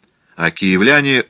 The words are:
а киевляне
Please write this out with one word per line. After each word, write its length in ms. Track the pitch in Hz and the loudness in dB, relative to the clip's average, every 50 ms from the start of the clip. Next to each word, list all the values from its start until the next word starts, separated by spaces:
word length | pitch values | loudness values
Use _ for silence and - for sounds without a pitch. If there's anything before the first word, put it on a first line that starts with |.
| _ _ _ _ _ _ _ | _ _ _ _ _ _ _
а 140 | - 85 82 | -6 -4 -4
киевляне 760 | 82 - 101 95 95 92 101 123 147 147 143 139 135 127 - - | -4 -2 -2 0 0 2 2 2 2 2 2 0 0 -2 -2 -4